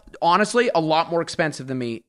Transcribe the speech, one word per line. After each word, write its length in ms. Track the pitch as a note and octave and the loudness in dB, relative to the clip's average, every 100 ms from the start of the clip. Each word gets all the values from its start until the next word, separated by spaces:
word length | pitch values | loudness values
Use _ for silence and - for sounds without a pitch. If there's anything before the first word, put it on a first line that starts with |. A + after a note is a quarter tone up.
| - - | -16 -2
honestly, 480 | E3+ F#3 G#3 A#3+ A#3+ E3 | 2 4 4 2 2 2
a 60 | |
lot 280 | D#3 D#3 D#3+ | 2 2 0
more 120 | E3+ | -2
expensive 460 | D#3+ - D#3+ C#3 C3 | -2 -2 -2 -4 -8
than 100 | C3 | -6
me 260 | A#2+ A2+ | -4 -6